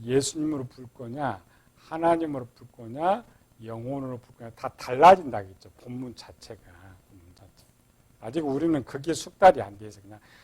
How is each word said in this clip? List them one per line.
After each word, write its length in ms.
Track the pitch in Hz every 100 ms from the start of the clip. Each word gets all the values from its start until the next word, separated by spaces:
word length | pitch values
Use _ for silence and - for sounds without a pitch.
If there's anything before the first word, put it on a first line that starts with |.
예수님으로 600 | 117 131 131 160 156 147 123
볼 200 | - 123 -
거냐, 440 | 120 135 139 98 - _ _ _
하나님으로 720 | - 160 165 165 160 139 123 -
볼 120 | 123 -
거냐, 480 | 113 131 170 220 226 - _ -
영혼으로 540 | 113 113 120 139 131 123
볼 180 | - -
거냐, 140 | 117 -
다 140 | 131 -
달라진다겠죠. 920 | - 127 165 190 143 110 95 95 - -
본문 340 | 120 123 127 110
자체가. 460 | - - - 104 - 87 95 95 _
본문 260 | 101 87 87
자체. 300 | 101 - - _ _ _ _ _
아직 240 | 110 139 147
우리는 380 | 135 165 147 117
그게 280 | 139 147
숙달이 480 | 151 185 - 190 147
안 160 | 101 101
돼서 240 | 107 101
그냥 180 | 98 107 - -